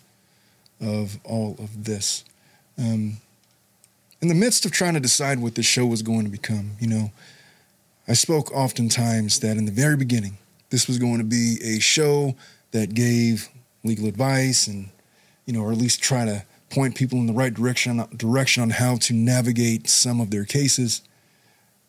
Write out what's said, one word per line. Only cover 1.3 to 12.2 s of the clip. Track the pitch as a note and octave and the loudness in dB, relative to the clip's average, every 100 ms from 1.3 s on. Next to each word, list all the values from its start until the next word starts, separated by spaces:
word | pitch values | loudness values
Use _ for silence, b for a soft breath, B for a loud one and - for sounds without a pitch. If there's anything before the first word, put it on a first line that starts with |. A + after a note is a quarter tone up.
| A2+ G#2+ F#2 | -4 -4 -6
of | G#2+ G#2+ | -12 -10
this. | G#2+ G#2 - - - b b b b - | -6 -4 -4 -6 -8 b b b b -4
Um, | A#2 A2 G#2+ G#2+ _ _ _ _ _ _ _ _ _ - | -2 0 -2 -6 _ _ _ _ _ _ _ _ _ -4
in | E3+ | 2
the | |
midst | E3 A#3+ - | 4 4 2
of | F#3+ | 0
trying | - F3+ | 0 0
to | D#3+ | 0
decide | B2+ - C#3 C3 | 0 0 0 0
what | A#2 | -2
this | A2+ A2 | -2 0
show | - | 2
was | B2 A2+ | 2 0
going | A2 A2+ | 0 0
to | G#2+ | -2
become, | G2+ - G#2+ G2+ G#2 | -4 -4 -4 -4 -4
you | A#2 | -2
know, | A2 G#2+ - B B B B B B _ _ - | 0 -2 -6 B B B B B B _ _ -2
I | |
spoke | A2+ - D#3 C#3+ | 0 2 0 0
oftentimes | C#3 C3 - A#2 B2 A#2 A2+ G#2+ - | -2 -2 0 0 2 0 0 0 0
that | A2 G#2+ | 0 0
in | G#2+ | -2
the | |
very | G2+ D3 D3 | 0 2 2
beginning, | B2+ A#2+ G2+ G2+ _ _ - | 2 0 -2 -10 _ _ -6
this | B2+ - | -2 0
was | B2 | 0
going | B2 A#2 | 0 0
to | |
be | A2 A#2+ A#2 A2+ | 0 0 0 -2
a | A#2 A2 | -4 0
show | - - D3+ C#3+ | 2 2 4 2